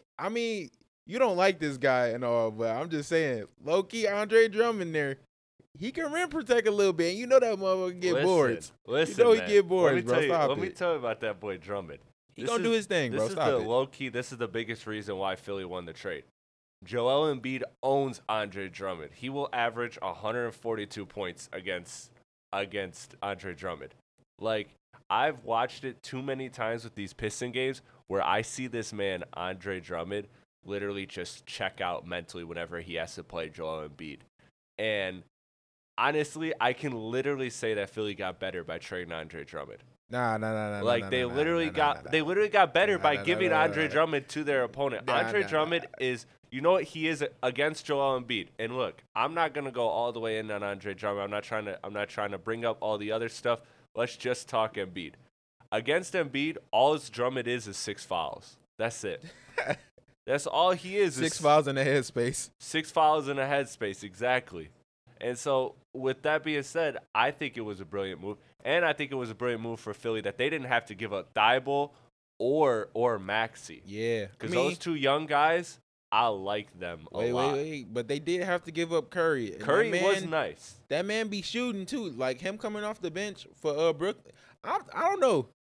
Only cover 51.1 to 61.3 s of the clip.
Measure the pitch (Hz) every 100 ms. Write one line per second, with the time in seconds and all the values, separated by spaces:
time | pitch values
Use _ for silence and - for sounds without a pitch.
51.1 | 101 101 104 - 107 104 92 101 104 104
52.1 | - 101 95 113 117 117 110 107 104 104
53.1 | 113 117 - 120 117 - _ _ 110 120
54.1 | - 127 123 - 113 110 - 92 90 78
55.1 | - _ _ _ _ _ 110 117 170 180
56.1 | 185 147 139 156 - - 110 139 156 123
57.1 | 113 123 131 120 123 104 95 - 101 -
58.1 | 87 71 - - - _ - 113 - 101
59.1 | 80 160 - - - - - - _ _
60.1 | _ - 143 - 143 180 185 180 202 185
61.1 | 131 156